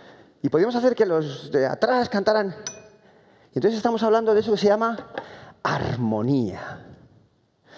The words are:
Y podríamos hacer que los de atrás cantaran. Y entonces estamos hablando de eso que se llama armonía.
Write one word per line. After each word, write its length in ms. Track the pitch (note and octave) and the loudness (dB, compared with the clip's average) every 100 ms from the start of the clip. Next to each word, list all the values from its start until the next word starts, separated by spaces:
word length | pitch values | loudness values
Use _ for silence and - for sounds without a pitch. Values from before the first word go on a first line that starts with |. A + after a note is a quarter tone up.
| - - - _ | -20 -20 -20 _
Y 60 | C#3 | 0
podríamos 260 | D#3 G3+ A#3+ | 2 2 2
hacer 200 | B3 A#3+ | 0 2
que 120 | G#3+ | 2
los 440 | D#3+ D3+ C#3 - | 0 -2 -8 -4
de 160 | C#3+ C3 | 0 0
atrás 420 | - A3+ B3+ A#3 | 0 0 0 0
cantaran. 460 | G3+ G3 G#3+ G3+ D#3 - - - _ _ _ _ _ _ | -2 0 0 0 -6 -14 -16 -20 _ _ _ _ _ _
Y 60 | - | 0
entonces 180 | D#3+ A3+ | 0 2
estamos 260 | A#3 A#3 | 0 0
hablando 320 | A3 A3 A3+ G#3+ | 2 2 4 2
de 60 | |
eso 100 | A3 | 2
que 60 | G3+ | 2
se 80 | G3+ | 4
llama 300 | G#3 A3+ A3 - - - - - - | 2 0 -4 -10 -14 -14 -18 -20 -8
armonía. 1160 | - D3+ - A#2 A2+ G#2+ A2+ C#3 A2 E2+ - - - - - _ _ _ _ _ _ | -4 -2 -4 -2 -2 0 0 0 0 -6 -12 -14 -18 -20 -20 _ _ _ _ _ _